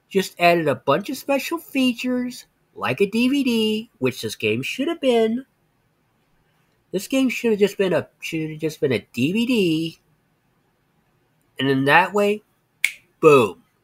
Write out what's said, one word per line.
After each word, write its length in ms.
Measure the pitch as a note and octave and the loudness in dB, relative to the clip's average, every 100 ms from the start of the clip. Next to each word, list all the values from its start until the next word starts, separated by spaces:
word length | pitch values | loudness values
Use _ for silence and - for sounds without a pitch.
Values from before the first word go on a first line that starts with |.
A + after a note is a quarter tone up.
| _ | _
just 320 | F#3+ F#3 - | -4 -4 2
added 280 | F3 F3 D3+ | 4 4 2
a 60 | |
bunch 360 | C3 - D3 G3+ | -2 0 -2 -2
of 80 | C4 | -10
special 400 | - C#4 - E4 | -4 -4 -2 -8
features, 880 | - C4+ B3+ A#3+ B3+ B3 B3 A#3+ - _ _ | -6 -2 0 -2 -4 -4 -6 -12 -20 _ _
like 280 | - G2+ C3+ | -8 -6 -2
a 40 | G3 | 0
D 220 | A3 B3 | 2 0
V 160 | C#4+ | 2
D, 460 | B3+ A3+ A3 G#3+ A3+ _ | 0 0 0 -2 -6 _
which 240 | B2+ - | -4 -4
this 140 | A2+ - | -10 -4
game 260 | A2 A2 | -2 -2
should 260 | C3+ - D4 | -4 -4 -4
have 140 | E4 | -2
been. 420 | C4+ A#3 A3 A#3 C4+ _ _ _ _ _ _ _ _ _ _ _ _ _ _ | 0 2 2 -2 -8 _ _ _ _ _ _ _ _ _ _ _ _ _ _
This 140 | F#3 - | -10 -4
game 220 | C4 C4 | 0 0
should 240 | - A#3 | 0 -2
have 80 | G#3 | 2
just 160 | G3+ - | 0 0
been 160 | F#3+ | 0
a, 160 | D#3+ B2 _ | 0 -2 _
should 300 | - D#3+ D#3 | -10 -6 -8
have 80 | D#3 | -6
just 220 | D#3+ D3+ | -6 -2
been 120 | D3 | -2
a 140 | A2+ - | -2 -4
D 200 | - C3+ | -4 -2
V 140 | G3+ A#3 | 0 0
D, 540 | A#3+ F3+ D#3+ E3 - _ _ _ _ _ _ _ _ _ _ _ _ _ _ _ - | 0 0 0 -4 -10 _ _ _ _ _ _ _ _ _ _ _ _ _ _ _ -4
and 100 | C3+ | 0
in 160 | C3+ | 2
that 300 | C3+ D#3 F3+ | 4 4 4
way, 280 | G3+ G#3 G#3 - _ _ _ - - _ _ | 0 0 -2 -8 _ _ _ -8 -8 _ _
boom, 420 | D#3+ C#3 G#2+ F2 _ _ | 6 6 4 -2 _ _